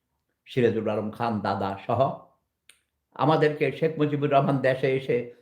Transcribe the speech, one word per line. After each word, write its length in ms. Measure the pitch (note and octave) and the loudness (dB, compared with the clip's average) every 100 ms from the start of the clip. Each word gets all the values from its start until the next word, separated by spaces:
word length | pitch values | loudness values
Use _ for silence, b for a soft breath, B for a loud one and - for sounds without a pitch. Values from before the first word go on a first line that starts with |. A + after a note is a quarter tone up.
| _ _ _ _ - | _ _ _ _ -8
সিরাজুল 440 | C3 A#2 A2 G#2+ | 0 2 2 -2
আলম 220 | G#2+ G#2+ | -4 -4
খান 280 | G#2+ A#2 G#2+ | -4 -4 -2
দাদা 400 | G2+ G2 G2 G2 - | -2 -2 -4 -6 -2
সহ, 380 | A#2 C#3 - - _ _ _ _ _ _ _ _ | 0 0 -2 -14 _ _ _ _ _ _ _ _
আমাদেরকে, 600 | - C3+ D#3 D3+ D3 C3+ | -2 2 4 2 2 -4
শেখ 260 | C3 D#3+ D3+ | -2 -2 0
মুজিবুর 320 | D3 C#3+ C#3+ | -2 0 2
রহমান 280 | C#3 C#3+ C3+ | 4 4 2
দেশে 380 | B2+ C3 C3+ C3 | 2 0 0 0
এসে 380 | - A#2+ A#2+ B | 0 -2 -2 B